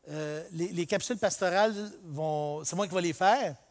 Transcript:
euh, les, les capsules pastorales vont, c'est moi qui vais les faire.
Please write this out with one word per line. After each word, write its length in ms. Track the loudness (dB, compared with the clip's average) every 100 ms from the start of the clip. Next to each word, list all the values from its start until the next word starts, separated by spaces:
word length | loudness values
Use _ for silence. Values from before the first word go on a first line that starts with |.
| -10
euh, 340 | -8 -6 -8 -8
les, 160 | -4 -4
les 180 | -2 0
capsules 320 | 0 0 0
pastorales 720 | 0 2 2 4 4 2 -8 -12
vont, 600 | -12 -6 -2 -2 -2 -4
c'est 120 | -4 -2
moi 120 | 0
qui 60 |
vais 80 | 0
les 120 | 0
faire. 420 | 4 4 6 2 -6 _